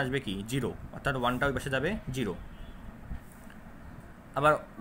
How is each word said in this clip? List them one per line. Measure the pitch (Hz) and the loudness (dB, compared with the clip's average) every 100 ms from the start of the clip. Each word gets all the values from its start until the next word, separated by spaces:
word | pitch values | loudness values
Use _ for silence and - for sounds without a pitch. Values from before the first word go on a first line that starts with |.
আসবে | 131 135 113 | 6 2 0
কি? | 95 110 | -2 0
জিরো, | 135 107 - - - | 0 0 -2 -8 -2
অর্থাৎ | 147 131 | 0 4
ওয়ানটা | 120 123 143 | 2 4 4
ওই | 123 | 2
পাশে | 139 | 2
যাবে, | 131 156 214 - 127 | 2 2 0 -2 0
জিরো। | 104 85 - - - - - - - - - - - - - - - - - - - 135 | 0 -2 -8 -10 -12 -10 -12 -12 -8 -8 -8 -14 -14 -14 -14 -14 -14 -14 -14 -16 -6 6
আবার | 151 147 - - | 8 8 2 2